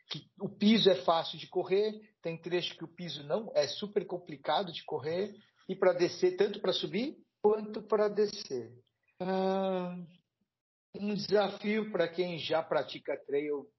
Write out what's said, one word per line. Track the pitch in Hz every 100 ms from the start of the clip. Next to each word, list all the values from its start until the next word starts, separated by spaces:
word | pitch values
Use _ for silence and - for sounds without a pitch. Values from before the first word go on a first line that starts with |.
| _
que | 156 - -
o | 202
piso | - 208 226 175
é | 180
fácil | - 165 151 160
de | -
correr, | 185 180 190 214 214 - _
tem | 170 165
trecho | 170 175 160 -
que |
o | 160
piso | - 170 147
não, | 143 190 226
é | 151 143
super | - 202 208 175
complicado | 175 - 147 - 156 185
de | 156
correr, | - 147 143 175 208 - _ _ -
e | 190
pra | 185
descer, | 175 175 - 185 180
tanto | 208 208
pra | 185
subir | 175 165 175 277 - _ _
quanto | 208 214 214 226
pra | 202 220 208
descer. | 202 202 - - 127 113 - _ _ _ _
Ah, | 180 190 190 196 190 185 180 180 170 180 _ _ _ _ _ _ _ 185
um | 202
desafio | 202 202 202 196 196 208 220 214
pra | 196 165
quem | - 180 165
já | 135 160
pratica | 165 156 - 151 - 139 -
trail | 143 147 143 131